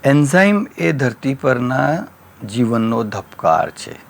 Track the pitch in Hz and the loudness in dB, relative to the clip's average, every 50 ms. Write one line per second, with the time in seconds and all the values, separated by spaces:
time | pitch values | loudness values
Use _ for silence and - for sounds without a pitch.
0 | - 139 139 147 147 139 151 180 196 202 208 202 208 - - - 170 165 160 131 | 2 4 4 4 2 4 4 4 4 4 2 0 -2 -6 -6 -4 -2 -2 0 0
1 | 131 123 110 - - 135 139 135 - 135 131 123 123 123 131 135 143 143 156 175 | 0 -2 -2 -2 -4 -4 -4 0 0 0 0 0 0 -2 -2 0 0 0 -2 -2
2 | - - - _ - - - - - 104 104 120 123 113 117 117 113 113 117 117 | -6 -10 -18 _ -20 -20 -20 -16 -14 -8 -2 0 0 0 2 0 0 0 -2 -2
3 | 113 104 101 101 - - - - - - 123 120 - - - - - - - - | -4 -4 -6 -10 -12 -12 -16 -2 0 2 2 2 0 -4 -6 -16 -16 -16 -16 -18
4 | - | -18